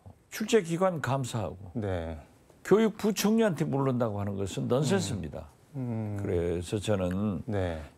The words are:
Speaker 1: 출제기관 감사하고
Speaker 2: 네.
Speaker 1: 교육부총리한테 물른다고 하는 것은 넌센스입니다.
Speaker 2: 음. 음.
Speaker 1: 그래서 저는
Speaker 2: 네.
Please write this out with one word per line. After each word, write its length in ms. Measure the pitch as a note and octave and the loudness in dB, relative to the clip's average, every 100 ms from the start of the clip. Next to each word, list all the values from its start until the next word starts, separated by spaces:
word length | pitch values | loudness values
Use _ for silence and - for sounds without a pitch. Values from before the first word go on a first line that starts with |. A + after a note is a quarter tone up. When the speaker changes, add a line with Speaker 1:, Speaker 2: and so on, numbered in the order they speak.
| - - _ | -16 -20 _
Speaker 1:
출제기관 720 | - G#3+ A#3 E3 E3+ F#3+ E3+ | -8 2 2 2 0 0 0
감사하고 560 | B2 C3+ B2 A#2 F2+ F#2 F#2+ | -2 -2 -2 -4 -4 -8 -10
Speaker 2:
네. 440 | B2+ G2+ F#2 E2 D#2+ - - - - | -4 -2 -2 -4 -8 -12 -20 -20 -6
Speaker 1:
교육부총리한테 1000 | - F#3+ A3 - G#3 G#3 G3+ A3 A3 D#3 | 4 4 4 2 -2 2 2 4 4 2
물른다고 560 | D3+ C#3 C3+ B2 A#2 G2+ | 0 2 2 2 0 0
하는 160 | G2+ G2 | -2 -2
것은 320 | G2 - B2+ | -4 -2 0
넌센스입니다. 720 | B2 D3+ F#3+ - F#2 E2 - | 2 4 2 0 -4 -6 -10
Speaker 2:
음. 60 | D#2+ - _ C#3+ | -14 -18 _ -8
음. 400 | B2 A2 G#2+ G#2 | -4 -4 -2 -2
Speaker 1:
그래서 580 | G2 F2+ F2 E2+ F2 G#2+ | 0 0 0 -2 -2 -2
저는 640 | G2 G2+ F2+ F#2 G#2+ F2+ | 0 0 0 0 0 -2
Speaker 2:
네. 340 | - G#2 F2+ D#2+ D2+ | -2 -2 -2 -4 -10